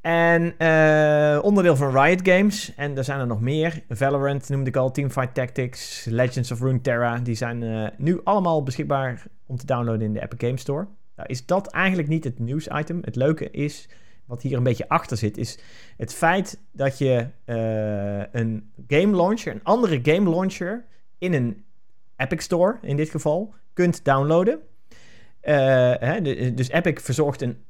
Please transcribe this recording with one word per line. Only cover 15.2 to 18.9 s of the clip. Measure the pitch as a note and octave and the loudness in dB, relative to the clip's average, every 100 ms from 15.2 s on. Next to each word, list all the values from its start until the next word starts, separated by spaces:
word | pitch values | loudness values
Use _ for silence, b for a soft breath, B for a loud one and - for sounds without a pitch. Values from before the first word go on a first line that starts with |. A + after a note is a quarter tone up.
| G#2 - | -2 -2
is | A#2 - B B B B | -8 -8 B B B B
het | - | -10
feit | - E3 F#3 G3+ - - | 0 2 2 0 -8 -16
dat | - C3+ - | -2 -2 0
je, | C3+ B2 A#2 - | 2 2 0 -8
eh, | - A#2 A2+ A2 G#2+ G#2 G2+ G2+ - A#2+ | -6 -4 -2 -2 -2 -2 -4 -6 -6 -2
een | A2+ A2 G#2+ - | -2 -4 -8 -18
game | B2 | 0